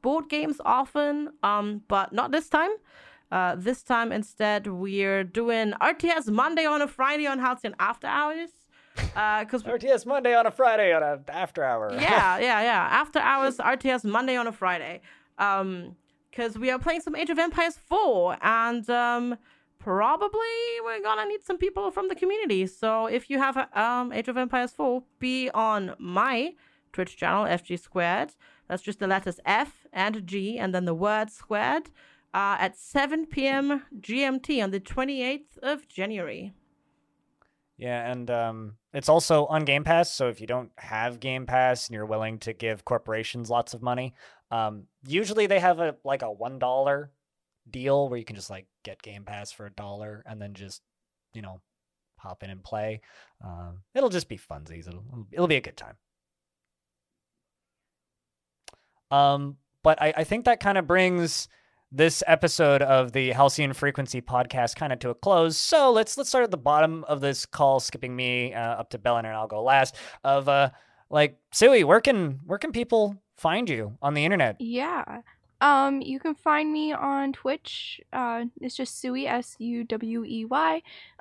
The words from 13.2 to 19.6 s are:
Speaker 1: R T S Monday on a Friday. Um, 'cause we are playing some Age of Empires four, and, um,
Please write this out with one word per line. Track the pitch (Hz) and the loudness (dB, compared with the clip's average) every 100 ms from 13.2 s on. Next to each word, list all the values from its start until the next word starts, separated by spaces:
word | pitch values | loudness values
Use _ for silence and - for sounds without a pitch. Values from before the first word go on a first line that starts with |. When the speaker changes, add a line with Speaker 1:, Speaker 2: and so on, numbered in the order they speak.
| - 269 269 254 | 2 2 0 0
Speaker 1:
R | - 262 | -2 0
T | 269 | 0
S | 254 | -2
Monday | 208 220 262 247 | 0 0 0 -2
on | 233 | -4
a | |
Friday. | 214 185 175 143 175 - - _ - | -2 -2 -2 -6 -12 -18 -20 _ -2
Um, | 202 196 190 180 175 180 _ _ _ | 0 0 -2 -6 -12 -18 _ _ _
'cause | - 233 214 | -8 -8 -4
we | 254 | -4
are | 254 | -2
playing | 330 330 | -2 -4
some | 330 | -4
Age | 302 339 | -6 -2
of | 320 | 0
Empires | 330 339 330 - | 0 0 -2 -2
four, | - 381 370 202 175 - | -2 0 2 2 2 0
and, | 208 226 233 240 220 | 2 2 2 -2 -2
um, | 240 240 240 247 233 _ _ | 0 0 0 -4 -8 _ _